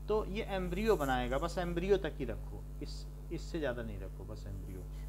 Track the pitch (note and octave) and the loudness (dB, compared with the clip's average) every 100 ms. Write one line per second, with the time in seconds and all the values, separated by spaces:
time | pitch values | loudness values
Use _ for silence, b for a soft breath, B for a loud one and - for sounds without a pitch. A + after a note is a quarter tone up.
0 | - G#3+ - G3 G3+ G3 F3+ F3 A3 G3 | 2 2 2 -2 0 0 0 2 6 6
1 | C#3 B2+ B2 C3+ E3 F#3 F3 E3+ F#3+ F#3+ | 6 4 4 2 2 0 0 2 6 6
2 | E3+ - A#2+ G2+ - - - - - - | 4 -2 -4 -4 -6 -8 -8 -8 -6 -6
3 | - - - E3 - F3 C#3+ A#2+ A2+ G2+ | -8 -10 -6 -6 -4 -2 0 0 -2 -4
4 | F#2+ - G2+ G#2 G2+ - - - - B | -6 -8 -8 -8 -6 -6 -6 -6 -6 B